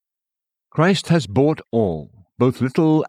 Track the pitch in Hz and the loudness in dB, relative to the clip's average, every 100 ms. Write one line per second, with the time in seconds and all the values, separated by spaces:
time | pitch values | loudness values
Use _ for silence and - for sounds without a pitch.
0 | _ _ _ _ _ _ _ - 175 180 | _ _ _ _ _ _ _ -2 0 0
1 | - 165 98 101 147 156 - 113 101 80 | 0 -2 0 0 0 -2 -4 -2 -2 -4
2 | 65 - _ - 123 - 127 180 160 156 | -10 -20 _ -2 0 0 -2 0 2 2